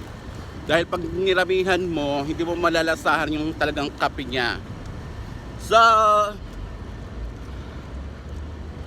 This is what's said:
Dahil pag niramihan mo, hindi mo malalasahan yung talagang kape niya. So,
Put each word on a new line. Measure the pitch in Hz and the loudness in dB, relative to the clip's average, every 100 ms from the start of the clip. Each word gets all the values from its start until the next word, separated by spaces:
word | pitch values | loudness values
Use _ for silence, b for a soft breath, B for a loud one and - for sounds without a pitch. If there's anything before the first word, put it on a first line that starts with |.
| - - - - - - | -12 -12 -12 -12 -12 -8
Dahil | - 160 175 | 2 2 2
pag | 180 | -2
niramihan | 165 170 190 180 180 185 185 180 | -2 0 2 4 4 2 4 2
mo, | 180 160 143 143 | 2 0 0 0
hindi | 143 156 165 | -2 -2 -2
mo | |
malalasahan | 170 170 165 160 156 165 156 151 | 2 2 4 2 2 2 2 2
yung | 151 151 - | 0 -2 0
talagang | 147 147 143 - | -2 0 -4 0
kape | 147 - | -2 -2
niya. | 131 127 117 95 - - - - - - - - - - | -4 0 0 -2 -6 -10 -10 -10 -10 -10 -10 -10 -10 -10
So, | - 214 233 220 214 208 208 208 - - - - - - - - - - - - - - - - - - - - - - - - | 4 8 8 8 8 6 4 -2 -10 -10 -10 -10 -10 -12 -12 -10 -10 -10 -10 -10 -10 -12 -12 -10 -10 -12 -12 -10 -10 -10 -12 -12